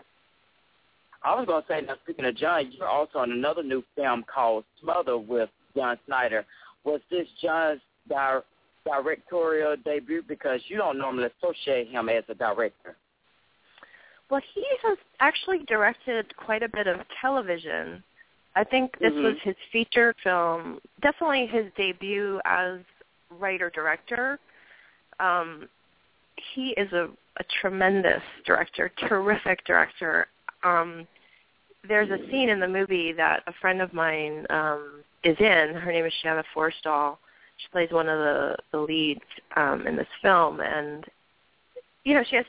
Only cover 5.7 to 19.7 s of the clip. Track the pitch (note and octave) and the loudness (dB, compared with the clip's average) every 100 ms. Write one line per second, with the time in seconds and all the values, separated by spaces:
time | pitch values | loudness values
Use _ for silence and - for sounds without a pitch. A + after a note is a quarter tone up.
5.7 | C#3 B2+ A#2+ - C3 B2 A2 - - - | -4 -2 -4 -2 0 0 0 -4 -12 -20
6.7 | - C#3+ D3+ - F3 E3 - E3+ D#3+ D#3+ | -10 -4 -4 -4 -4 -4 -4 -2 0 0
7.7 | D3 _ _ - C#3 C3+ C3 - _ _ | -2 _ _ -6 0 2 0 -2 _ _
8.7 | _ - C#3+ C3+ - - F3+ D#3+ D#3 D3+ | _ -4 -2 -2 -4 -4 0 2 2 0
9.7 | D3 D3+ D3 B2+ E3 D#3 D3+ D3 B2+ - | 0 -2 -4 -2 -6 -6 -6 -2 -4 -4
10.7 | G#3 F#3 C3+ C3+ B2+ A#2+ - F3 E3 C#3+ | -2 -2 -2 -2 -2 -4 -2 -4 -2 0
11.7 | C3 A#2 B2+ A2+ A#2 G#2+ G#2 A2+ G#2 A2 | 0 0 -2 0 0 -2 -4 -2 0 -2
12.7 | - - - _ _ _ _ _ _ _ | -4 -20 -20 _ _ _ _ _ _ _
13.7 | _ - - - _ - C#4 - - C5 | _ -20 -20 -20 _ -4 -4 -4 -6 -2
14.7 | B4+ A4+ G4 _ - C#4 D#4 - F#4+ C#4+ | 0 0 0 _ 2 2 2 -2 -2 0
15.7 | G#3+ G#3 A#3 - A3+ G#3 - - G#3+ G#3+ | 2 2 0 -4 -4 -4 -8 -4 -2 -2
16.7 | G#3 G3 F3+ - - C4 C4+ G3 E3+ D#3+ | -2 0 -2 -4 -6 -2 0 -2 -4 -4
17.7 | D#3+ D#3+ F3 - _ _ _ _ F#3 G#3+ | -6 -6 -12 -18 _ _ _ _ 0 2
18.7 | C4 B3+ - - - A3 D4 G3+ F#3+ - | 2 0 0 0 2 0 0 -4 -6 -4